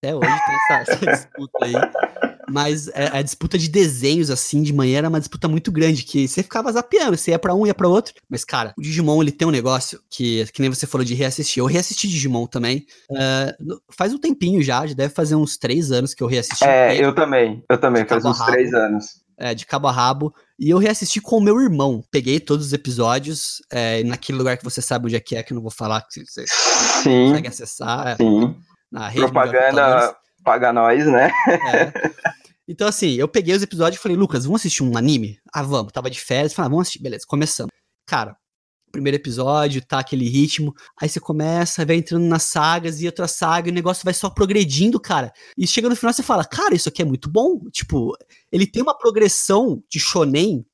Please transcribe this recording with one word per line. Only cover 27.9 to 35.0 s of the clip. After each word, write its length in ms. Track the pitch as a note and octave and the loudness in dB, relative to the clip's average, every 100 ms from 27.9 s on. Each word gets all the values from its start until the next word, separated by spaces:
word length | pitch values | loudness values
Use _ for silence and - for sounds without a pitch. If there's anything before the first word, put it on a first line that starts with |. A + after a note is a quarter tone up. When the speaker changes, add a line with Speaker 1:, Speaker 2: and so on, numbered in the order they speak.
| A#2+ C3+ | -4 -4
Speaker 1:
é, 80 | A#2 | 0
Speaker 2:
sim. 400 | A2+ G#2 A#2+ D#3+ - _ _ | 2 4 2 -2 -16 _ _
Speaker 1:
na 160 | - G#2+ | -12 -8
rede 200 | A2+ B2+ | 0 0
mundial 180 | C3+ B2+ | 2 2
de 60 | |
Speaker 2:
Propaganda 300 | B2+ C3 C#3+ | 4 4 4
Speaker 1:
computadores. 320 | C3+ B2+ A#2+ - _ _ | 4 4 2 -2 _ _
Speaker 2:
paga 300 | - A#2 B2 | 0 2 2
nós, 320 | A#2 A2+ B2 D3+ | 4 4 4 4
né? 260 | B2+ C#3+ B5 A#5 | 6 4 4 2
<laughs> 0 | E3+ E3 - | 2 2 0
Speaker 1:
É. 180 | D#3+ - D3+ - E3+ - _ _ - | 0 -2 -6 -4 -8 -8 _ _ -16
Então, 160 | E3+ G#3 | -2 -2
assim, 280 | G#3+ F#3 B2 | 0 0 0
eu 120 | D3 | 0
peguei 280 | - E3+ F#3+ | 0 2 0
os 80 | |
episódios 360 | G3 E3+ E3 F3+ | 0 0 0 0
e 40 | |
falei, 120 | A3 F3+ | -2 2
"Lucas, 300 | G3+ C#3 C3 | 2 0 -2
vamos 160 | G#3+ | -2
assistir 220 | - - | -2 -2
um 120 | C3 | 0
anime?" 440 | A#2 | 2